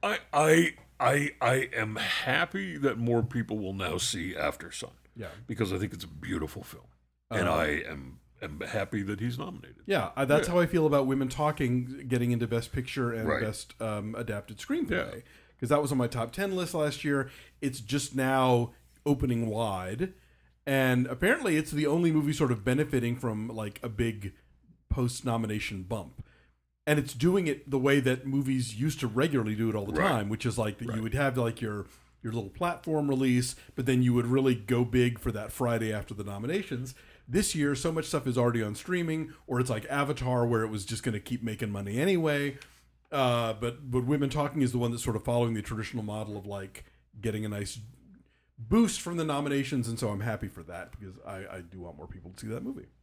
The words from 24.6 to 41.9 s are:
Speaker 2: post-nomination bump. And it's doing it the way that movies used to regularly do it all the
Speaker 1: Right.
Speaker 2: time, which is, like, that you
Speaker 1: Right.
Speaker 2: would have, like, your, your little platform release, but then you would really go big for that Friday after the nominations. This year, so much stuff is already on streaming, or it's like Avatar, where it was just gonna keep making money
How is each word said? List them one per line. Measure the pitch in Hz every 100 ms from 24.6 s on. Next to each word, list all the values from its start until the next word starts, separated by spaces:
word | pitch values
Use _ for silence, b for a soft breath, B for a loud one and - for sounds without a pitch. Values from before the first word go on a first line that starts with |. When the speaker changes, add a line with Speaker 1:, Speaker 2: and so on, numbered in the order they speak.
| _ - _
Speaker 2:
post-nomination | - 123 123 131 113 110 107 - 98
bump. | 92 110 73 - b b b b _ _ -
And | 151
it's | -
doing | 120 156 196 170
it | 139 -
the | 135
way | 135 139
that | 131 127 135
movies | 139 135 131 117 107
used | 151 -
to | 127
regularly | 107 156 143 107 107
do | 113
it | 107
all | 101
the |
Speaker 1:
Right. | 156 190
Speaker 2:
time, | 127 101
which | 110 123
is, | 120
like, | 107 101
that | 117
you |
Speaker 1:
Right. | 110
Speaker 2:
would | 110
have, | 127 139 127
like, | 117 113
your, | 113 104 98 b b b
your | 113
little | 113 98
platform | - 175 170 - 156 143
release, | 131 131 123 123 - B -
but | 131
then | 127
you | 123
would | 120 120
really | 131 131 120
go | 101 120 123
big | 123 123 120
for | 123
that | 104 107
Friday | - 120 117 110
after | 107 95
the | 104
nominations. | 101 101 117 185 190 127 127 - B B B
This | 160 214 156
year, | 143 131
so | 170
much | 160 -
stuff | 151 131
is | 120
already | 120 117
on | 107 104
streaming, | - 180 170 160 156 B -
or | 127
it's | 127
like | 110 -
Avatar, | 143 143 147 127 123 120
where | 117
it | 110
was | 107 92
just | 117
gonna | - 107
keep | - 123
making | 113 107 107
money | 101 101